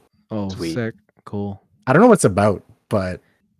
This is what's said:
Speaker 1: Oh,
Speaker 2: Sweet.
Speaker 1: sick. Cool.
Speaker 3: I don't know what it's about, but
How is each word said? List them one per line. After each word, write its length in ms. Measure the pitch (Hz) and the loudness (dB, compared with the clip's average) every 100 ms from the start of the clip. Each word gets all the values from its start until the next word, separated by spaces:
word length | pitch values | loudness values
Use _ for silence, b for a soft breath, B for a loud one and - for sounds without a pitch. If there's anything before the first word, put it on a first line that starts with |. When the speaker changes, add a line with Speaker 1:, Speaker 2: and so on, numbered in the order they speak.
| _ _ _ | _ _ _
Speaker 1:
Oh, 180 | 110 98 | -10 -8
Speaker 2:
Sweet. 240 | 95 82 | -8 -8
Speaker 1:
sick. 220 | 123 113 - _ _ - | -6 -8 -12 _ _ -14
Cool. 360 | 104 101 101 _ _ - | -10 -10 -12 _ _ 0
Speaker 3:
I 60 | |
don't 80 | 147 | 4
know 60 | 247 | 6
what 80 | 202 | 6
it's 80 | 123 | 2
about, 380 | 95 104 92 - _ _ | 2 0 -2 -8 _ _
but 260 | 107 92 87 _ _ _ | -6 -6 -10 _ _ _